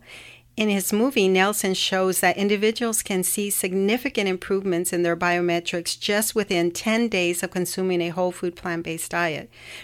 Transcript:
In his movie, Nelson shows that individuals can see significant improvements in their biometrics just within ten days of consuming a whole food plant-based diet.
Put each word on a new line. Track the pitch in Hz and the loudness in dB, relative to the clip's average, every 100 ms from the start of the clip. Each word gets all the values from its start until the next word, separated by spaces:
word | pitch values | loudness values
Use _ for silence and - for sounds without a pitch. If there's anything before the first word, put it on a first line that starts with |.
| - - - - _ - | -14 -20 -20 -20 _ -2
In | 214 | 0
his | 202 190 | 2 2
movie, | 208 254 269 190 | 2 2 4 4
Nelson | 185 190 208 196 190 | 6 4 2 0 0
shows | - 190 190 180 | 0 0 0 2
that | 185 175 | 2 2
individuals | 202 208 214 226 233 220 | 0 2 2 0 -2 -2
can | - 190 | -2 -2
see | 180 - 202 | 0 -2 -2
significant | - 190 185 196 240 269 240 196 | -2 -2 0 2 2 0 -2 0
improvements | 185 - 196 196 175 180 | -2 0 -2 0 0 0
in | 175 | 0
their | 175 170 | 2 2
biometrics | 175 175 175 170 170 175 170 - | 2 2 2 0 -2 -4 -4 -6
just | - 208 220 | 0 0 0
within | 220 208 180 170 | -2 0 2 0
ten | 170 - 220 233 | 0 0 2 2
days | 196 175 175 | 2 0 0
of | 185 | -2
consuming | 185 175 - 185 175 | -2 -4 -2 0 2
a | 170 | 0
whole | 170 180 | 0 -2
food | 180 180 170 | 0 -6 -4
plant-based | 185 170 170 160 - | -6 -6 -4 -6 -4
diet. | 175 170 147 139 - - - | -2 -2 -2 -8 -18 -20 -18